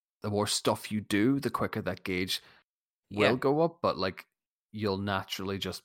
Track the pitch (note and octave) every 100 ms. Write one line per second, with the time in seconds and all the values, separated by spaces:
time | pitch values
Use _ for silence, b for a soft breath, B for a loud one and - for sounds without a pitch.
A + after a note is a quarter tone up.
0 | _ _ G#2+ G#2 G#2 - A#2+ G#2+ - G#2+
1 | G2+ G2+ A#2+ C#3 - - G#2 - E2 F2
2 | - F2+ F#2+ - B B _ _ _ _
3 | - G2+ G#2+ B2+ C#3 D3 E3 - G2 E2+
4 | F#2+ - - _ _ _ _ G#2+ G#2 F#2+
5 | G2+ F#2+ F#2+ - F#2+ G2 F#2 -